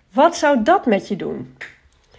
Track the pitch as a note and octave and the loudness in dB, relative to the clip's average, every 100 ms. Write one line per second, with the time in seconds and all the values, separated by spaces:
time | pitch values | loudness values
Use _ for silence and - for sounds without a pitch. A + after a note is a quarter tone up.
0 | _ A3+ D#4+ E4+ D4 C#4+ A3 F#4+ - G3 | _ 2 2 2 0 2 2 2 2 -2
1 | - F3 D3+ D3 C3 - - - _ _ | -2 -8 -8 -10 -12 -18 -20 -20 _ _
2 | _ | _